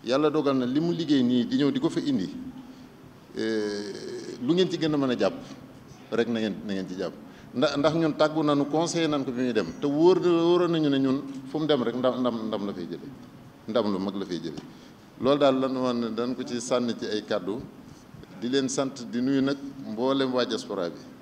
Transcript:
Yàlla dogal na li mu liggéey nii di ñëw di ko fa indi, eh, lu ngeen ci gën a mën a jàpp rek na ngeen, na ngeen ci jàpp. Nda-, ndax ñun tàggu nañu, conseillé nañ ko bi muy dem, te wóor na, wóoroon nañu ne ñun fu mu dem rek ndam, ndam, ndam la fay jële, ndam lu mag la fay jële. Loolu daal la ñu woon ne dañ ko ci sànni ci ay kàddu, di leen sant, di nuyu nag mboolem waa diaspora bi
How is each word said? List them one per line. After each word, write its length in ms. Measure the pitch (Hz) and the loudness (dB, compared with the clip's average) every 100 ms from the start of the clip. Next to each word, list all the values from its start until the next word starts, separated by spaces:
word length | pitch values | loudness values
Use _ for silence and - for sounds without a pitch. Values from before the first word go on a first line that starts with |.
Yàlla 260 | 110 135 151 | 2 2 4
dogal 280 | 151 139 135 | 2 2 2
na 80 | 123 | 2
li 140 | 139 | 0
mu 100 | 170 | 0
liggéey 320 | 165 156 143 | 0 2 4
nii 220 | 123 123 113 | 6 4 2
di 80 | 131 | 2
ñëw 140 | 143 | 2
di 80 | 127 | 2
ko 100 | 156 | 0
fa 100 | 170 | 0
indi, 260 | 147 127 85 - - - - - - - - - - 110 | 0 0 -2 -6 -12 -14 -18 -20 -20 -20 -20 -20 -14 -6
eh, 960 | 110 110 104 104 104 101 - - - - | -2 -2 -2 -4 -8 -10 -10 -10 -10 -6
lu 100 | 123 | 0
ngeen 160 | 175 175 | 2 2
ci 80 | 156 | 2
gën 160 | 156 | 0
a 40 | 147 | 2
mën 140 | 135 | 2
a 40 | 117 | 2
jàpp 180 | 98 - - - - - - - - | 2 0 -14 -18 -20 -20 -20 -20 -4
rek 160 | 110 117 | 0 0
na 120 | 113 | 0
ngeen, 160 | 110 87 107 | -2 -4 -4
na 80 | |
ngeen 140 | 95 92 | -6 -4
ci 60 | 92 | -6
jàpp. 160 | 85 - - - - 123 | -6 -8 -18 -20 -8 0
Nda-, 220 | 147 143 | 0 2
ndax 160 | 151 160 | 2 2
ñun 200 | 160 - | 0 2
tàggu 260 | 151 156 | 2 2
nañu, 220 | 147 143 143 | 2 2 2
conseillé 400 | 156 165 165 160 | 2 0 0 0
nañ 160 | 147 | 0
ko 80 | 127 | -2
bi 100 | 120 | -2
muy 120 | 127 | 0
dem, 180 | 110 82 - | 0 -2 -2
te 80 | 147 | 0
wóor 320 | 147 170 185 | 6 6 6
na, 80 | 175 | 4
wóoroon 420 | 170 170 175 175 | 4 4 4 4
nañu 180 | 165 147 | 2 2
ne 80 | 139 | 4
ñun 220 | 135 135 - - - | 2 0 -4 -12 -6
fu 120 | 156 | -4
mu 60 | 151 | 2
dem 160 | 143 | 2
rek 120 | 117 120 | 2 2
ndam, 240 | 127 120 | 0 2
ndam, 280 | 123 113 110 | 0 -2 -4
ndam 180 | 107 101 | -2 -4
la 80 | |
fay 140 | 90 85 | -6 -8
jële, 180 | 82 71 - - - - - - | -10 -12 -16 -20 -20 -20 -16 -2
ndam 160 | 113 104 | 0 2
lu 60 | 95 | 0
mag 160 | 98 98 | -2 -4
la 100 | 92 | -6
fay 140 | 85 | -6
jële. 160 | 82 73 - - - - - - | -6 -10 -14 -18 -20 -20 -20 -2
Loolu 180 | 123 143 | 2 6
daal 200 | 143 131 | 4 4
la 80 | 131 | 0
ñu 120 | 131 | 0
woon 140 | 127 120 | 0 0
ne 100 | 117 | -2
dañ 220 | 110 120 127 | -2 -4 -4
ko 80 | |
ci 160 | 123 120 | -6 -6
sànni 360 | 123 123 120 110 | -2 0 0 -4
ci 80 | 107 | -4
ay 180 | 107 | -4
kàddu, 380 | - 107 90 117 - - - - - - - - | -2 -4 -2 -6 -10 -18 -20 -20 -20 -20 -20 -8
di 80 | 120 | 0
leen 180 | 135 131 | 0 0
sant, 380 | 139 135 127 117 | -2 -4 -6 -6
di 120 | 117 | -2
nuyu 200 | 127 139 | 2 2
nag 160 | 135 143 - - 107 | 2 -2 -8 -12 -10
mboolem 460 | 107 131 135 131 | -2 0 2 2
waa 120 | 127 120 | 0 0
diaspora 440 | 110 - 98 85 | -2 -4 -4 -4
bi 100 | 78 - - | -6 -18 -20